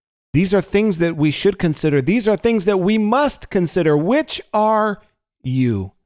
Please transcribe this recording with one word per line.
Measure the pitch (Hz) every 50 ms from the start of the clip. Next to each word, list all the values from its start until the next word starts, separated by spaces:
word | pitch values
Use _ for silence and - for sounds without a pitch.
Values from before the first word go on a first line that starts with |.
| _ _ _ _ _ _ -
These | 143 190 190 208
are | 196
things | 180 - - 202 214 220 185
that | 156 170 170 165
we | 156 151 156
should | 143 - - 196 196
consider. | - - 170 147 - - 156 143 143
These | 127 143 196 247 226
are | 226 208
things | 190 - 233 233 220 165
that | 202 202 185
we | 175 196 214
must | 220 214 208 233 269 294 269 - - - -
consider. | - 202 175 160 - 185 165 156 147
Which | 147 156 180 247 302 320 - - - - _ -
are | 214 214 214 220 214 214 214 202 - - _ _ _ _ _ _ _
you? | - 131 127 131 127 120 113 98 92 98 - _ _